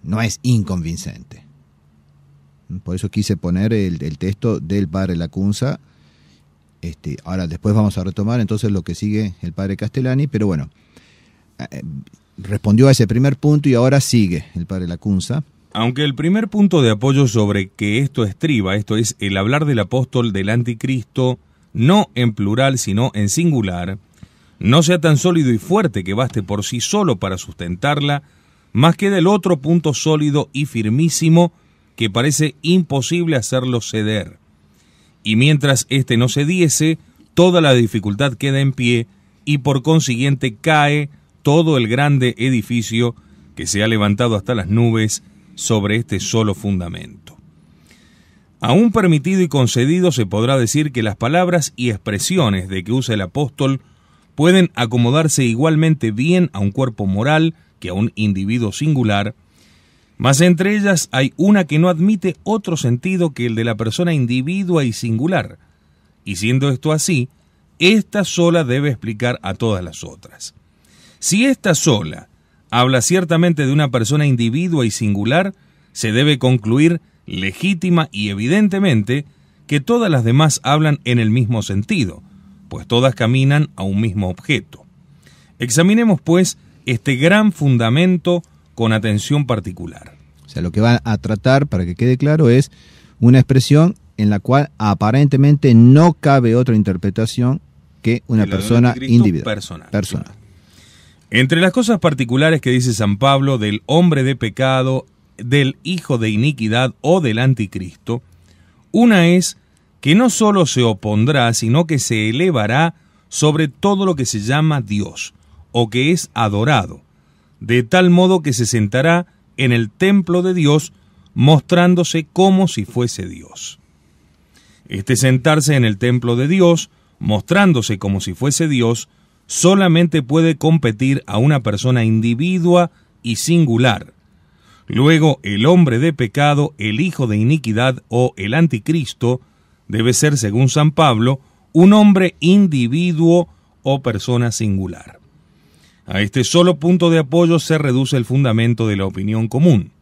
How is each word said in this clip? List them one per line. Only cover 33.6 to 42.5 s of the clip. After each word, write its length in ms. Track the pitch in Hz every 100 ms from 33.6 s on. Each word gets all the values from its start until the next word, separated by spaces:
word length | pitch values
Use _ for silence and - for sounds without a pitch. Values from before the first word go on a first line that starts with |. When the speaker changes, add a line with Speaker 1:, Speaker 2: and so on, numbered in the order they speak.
| 127 120
Speaker 2:
ceder. 560 | - 110 107 107 82 - _ _ _ _ _ _ _ _
Y 120 | 107 110
mientras 520 | 139 151 143 131 -
éste 280 | 135 131 117
no 120 | 123
cediese, 680 | 143 143 180 165 - 156 160 _ _ _
toda 280 | - 180 175
la 120 | 151
dificultad 600 | 123 113 113 101 101 139
queda 260 | 117 139 135
en 140 | 139
pie 340 | 131 120 120 117 _ _ _
y 160 | - 147
por 220 | 147 135
consiguiente 720 | 139 160 135 117 139 135 135 104
cae 540 | 160 156 143 147 147 - _ _
todo 360 | - 151 160 143
el 100 | 110
grande 480 | 123 147 143 123 117
edificio 800 | 127